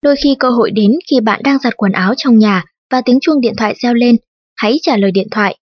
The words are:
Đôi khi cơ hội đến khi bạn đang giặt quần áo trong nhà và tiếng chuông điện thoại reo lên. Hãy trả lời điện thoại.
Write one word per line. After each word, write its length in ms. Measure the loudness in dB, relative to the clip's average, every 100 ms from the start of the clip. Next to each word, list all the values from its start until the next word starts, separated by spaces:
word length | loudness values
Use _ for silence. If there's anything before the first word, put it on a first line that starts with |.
Đôi 140 | 0 0
khi 200 | 0 0
cơ 120 | 0
hội 200 | 0 0
đến 280 | 2 2 0 0
khi 100 | -2
bạn 200 | 0 -2
đang 140 | -2 -2
giặt 180 | -2 -2
quần 160 | -2
áo 220 | 0 -2 -2
trong 220 | 2 4
nhà 260 | 4 0 -4 _ _
và 100 | -4
tiếng 180 | 0 0
chuông 200 | 2 0
điện 140 | -2 -2
thoại 180 | -4 -4
reo 120 | -2
lên. 220 | 0 2 2 _ _ _ -6
Hãy 220 | -2 -2
trả 140 | 0 0
lời 140 | 0
điện 180 | 0 -4
thoại. 260 | -2 -4 -4